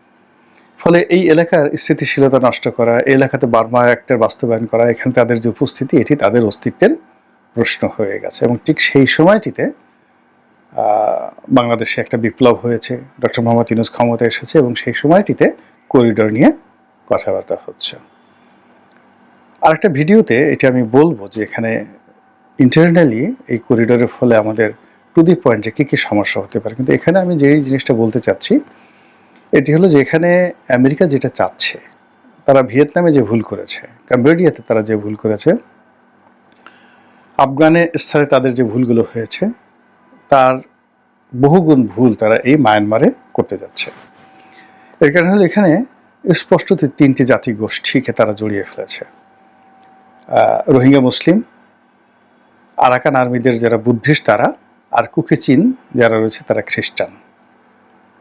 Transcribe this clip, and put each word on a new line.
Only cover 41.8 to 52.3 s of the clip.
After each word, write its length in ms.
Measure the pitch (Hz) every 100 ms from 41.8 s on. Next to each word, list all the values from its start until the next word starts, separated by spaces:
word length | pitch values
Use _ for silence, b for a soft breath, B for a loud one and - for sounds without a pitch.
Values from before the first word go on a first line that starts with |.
| 110
ভুল 280 | 95 123 107
তারা 200 | 110 113
এই 220 | 123 151
মায়ানমারে 540 | 113 107 104 113 180 - _
করতে 240 | - - 92
যাচ্ছে। 340 | 98 - - - - _ _ _ b b b b b -
এর 120 | 147
কারণ 160 | 165 170
হলো 120 | 202
এখানে 440 | 175 - 190 170 262 _ _ _ -
স্পষ্টত 520 | 160 - 165 - 180 143
তিনটি 400 | - 143 131 127
জাতিগোষ্ঠীকে 840 | 110 - 107 107 - - 139 127
তারা 220 | 113 110
জড়িয়ে 300 | 104 107 101
ফেলেছে। 420 | 92 - 98 - - _ _ _ _ _ _ _ _ _ _ _ -
আহ, 440 | 117 110 110 -
রোহিঙ্গা 280 | 131 131 139
মুসলিম, 420 | 127 - - 190 - _ _ _ _ _ _ _ _